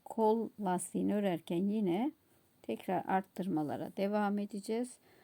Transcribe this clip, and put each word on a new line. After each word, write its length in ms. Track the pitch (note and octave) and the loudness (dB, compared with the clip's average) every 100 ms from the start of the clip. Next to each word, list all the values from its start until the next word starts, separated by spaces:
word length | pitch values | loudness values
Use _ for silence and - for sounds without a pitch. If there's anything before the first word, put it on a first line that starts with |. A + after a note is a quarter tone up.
kol 440 | - - A3 A3+ G#3+ - | -6 2 4 4 0 -2
lastiğini 540 | G3 F3+ - F3+ F#3+ | 0 0 0 0 2
örerken 420 | G#3 G3+ E3 - F3 | 2 2 0 -2 0
yine 560 | G3 G#3+ G3 F3 C#4 - _ _ _ _ | 2 2 2 2 0 -4 _ _ _ _
tekrar 420 | - A3+ - F3+ - | -8 -6 -2 -2 2
arttırmalara 880 | F#3+ F#3+ - F#3 D#3 D3 A#2+ D#3+ G3 | 0 0 -6 -2 0 0 -4 -6 -2
devam 420 | G3 G#3 G#3 G3+ | 0 2 0 0
edeceğiz. 600 | G3+ G3+ - A3+ B3 - _ - | -4 -8 -4 -4 -4 -10 _ -20